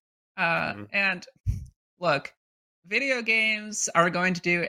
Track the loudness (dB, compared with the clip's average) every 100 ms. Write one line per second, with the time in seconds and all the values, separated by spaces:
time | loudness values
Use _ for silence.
0 | _ _ _ -2 0 0 -2 -6 -6 -2
1 | 0 -2 -8 _ -4 -4 -8 _ _ -2
2 | 0 0 -2 _ _ _ _ _ -4 -2
3 | 0 -2 2 2 2 -2 -6 -6 0 4
4 | 4 4 0 0 0 0